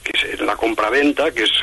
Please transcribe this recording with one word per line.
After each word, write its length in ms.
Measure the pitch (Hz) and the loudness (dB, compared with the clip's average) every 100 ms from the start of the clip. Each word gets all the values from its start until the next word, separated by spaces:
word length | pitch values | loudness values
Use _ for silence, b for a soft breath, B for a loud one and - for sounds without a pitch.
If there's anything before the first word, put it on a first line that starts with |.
que 100 | - | -4
es 240 | - - - | -4 -4 -4
en 60 | |
la 100 | - | -4
compraventa, 800 | - 113 110 107 131 143 139 156 | -2 -2 0 0 2 2 2 0
que 120 | 139 | 0
es 60 | 107 - | 0 0